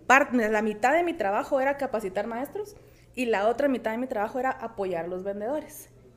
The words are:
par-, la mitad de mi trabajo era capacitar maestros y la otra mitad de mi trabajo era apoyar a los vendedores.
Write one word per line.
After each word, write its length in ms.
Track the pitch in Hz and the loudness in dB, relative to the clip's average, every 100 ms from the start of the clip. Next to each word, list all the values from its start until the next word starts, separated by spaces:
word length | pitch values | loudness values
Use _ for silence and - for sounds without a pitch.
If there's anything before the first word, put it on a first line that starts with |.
| - | 6
par-, 280 | 262 285 | 6 6
la 280 | 247 214 214 | 2 2 2
mitad 300 | 214 208 247 | 0 2 4
de 80 | 311 | 4
mi 120 | 349 | 2
trabajo 460 | 330 202 208 294 277 | 0 -2 -2 0 0
era 160 | 262 277 | 0 0
capacitar 500 | 254 220 202 185 214 | -2 -4 -4 -4 -4
maestros 500 | 226 285 403 415 - - - - | -6 -8 -8 -10 -12 -20 -20 -16
y 120 | - 247 | -4 0
la 220 | 208 208 | 2 2
otra 200 | 240 285 | 4 2
mitad 220 | 247 220 | 2 -2
de 60 | 220 | -4
mi 80 | 254 | -4
trabajo 320 | 226 208 262 | -2 -2 0
era 120 | 262 | -2
apoyar 540 | 254 233 - 190 170 170 | -2 -8 -6 -4 -2 -4
a 20 | |
los 160 | 185 | -6
vendedores. 640 | 196 202 208 302 294 - - - - | -6 -4 -4 -4 -6 -16 -20 -20 -20